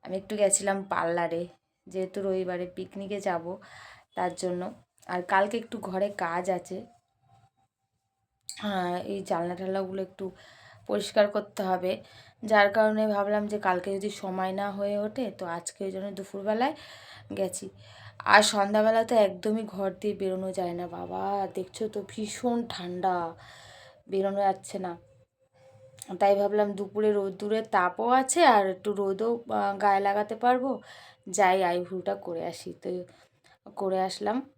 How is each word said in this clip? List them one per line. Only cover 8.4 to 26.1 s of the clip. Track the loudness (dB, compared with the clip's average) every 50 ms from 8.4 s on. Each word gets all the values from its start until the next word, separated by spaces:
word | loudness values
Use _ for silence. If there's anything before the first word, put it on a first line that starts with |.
| _ -18 -14 -8
হ্যাঁ, | -6 -4 -2 -2 -2 -2 -4 -4 -4
এই | -6 -6 -8 -4
জানলা | -2 -2 -2 -2 -4 -4
টানলাগুলো | -6 -4 -4 -2 -2 -4 -4 -4 -6
একটু | -8 -8 -8 -10 -10 -10 -10 -14 -20 -20 -20 -20 -20 -20 -20 -18 -4
পরিষ্কার | -2 -2 -2 -2 2 4 4 4
করতে | 4 2 -4 -4 -4 _ -6 -2
হবে, | 0 0 0 0 -2 -4 -4 -8 -20 -20 -20 -20 -20 _ _ 0
যার | 4 6 8 8 6
কারণে | 6 4 4 4 4 2 2
ভাবলাম | 2 2 0 0 0 0 0 0
যে | -2 -6 0
কালকে | 0 2 0 2 0 -4 -4
যদি | -4 -4 -6
সময় | -6 -6 -8 -6 -4 -2 -2 -2 -2
না | -4 -4 -4
হয়ে | -4 -4 -4 -2 -2 -2
ওঠে | -4 -4 -4 -6 -6 -6
তো | -6 -8 -8
আজকে | -6 -6 -8 -8 -12 -10 _ -8
ওই | -6
জন্য | -6 -6 -8 -8
দুপুরবেলায় | -8 -10 -10 -10 -10 -6 -2 -2 0 0 0 -2 -2 -6 -14 -20 -20 -20 -20 -20 -20 -20 -14 -10 -4
গেছি। | -4 -4 -4 -4 -10 -12 -14 -16 -18 -20 -20 -20 -20 -20 -20 -18 -6
আর | 4 8 8 8 8
সন্ধ্যাবেলা | 6 2 2 0 2 4 4 4 4 4 2 2
তো | 4 4
একদমই | 4 4 4 0 -4 -4 -2 -2 -2 -4
ঘর | -6 -6 -4 -4 -4 -4 -4
দিয়ে | -4 -4 -4
বেরোনো | -2 -4 -4 -4 -4 -6 -6
যায় | -4 -4 -4 -4 -4
না | -6 -8
বাবা, | -8 -10 -10 -10 -6 -6 -4 -2 -2 -2 -2 -2 -4 -4
দেখছো | -8 -8 -8 -8 -8 -8 -6
তো | -6 -8 -10 -8
ভীষণ | -8 -8 -8 -8 -8 -4 -2 0 0 0 -4 -6
ঠান্ডা, | -8 -10 -8 -8 -6 -2 0 0 0 0 -2 -6 -8 -12 -20 -20 -20 -20 -20 -20 -20 -20 -20 -20 -20 _ _ -4
বেরোনো | -2 0 0 0 0 2
যাচ্ছে | 2 2 2 0 -6 -10 -8 -8
না। | -6 -8 -10 -12 -16 _ _ _ _ _ _ _ _ _ _ _ -20 -20 -20 -20 -20 -20 -20 -20 -14 -12